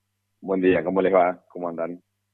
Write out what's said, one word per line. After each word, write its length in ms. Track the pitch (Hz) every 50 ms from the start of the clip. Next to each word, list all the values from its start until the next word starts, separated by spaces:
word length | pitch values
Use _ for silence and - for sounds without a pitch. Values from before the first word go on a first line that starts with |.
| _ _ _ _ _ _ _ _
Buen 200 | - 92 95 95
día, 220 | 90 92 90 85 78
¿cómo 180 | 90 92 95
les 120 | 95 92 95
va? 320 | 92 85 90 90 87 _ _
¿Cómo 200 | - 87 87 87
andan? 320 | 82 82 82 82 87 87 _ _ _ _ _ _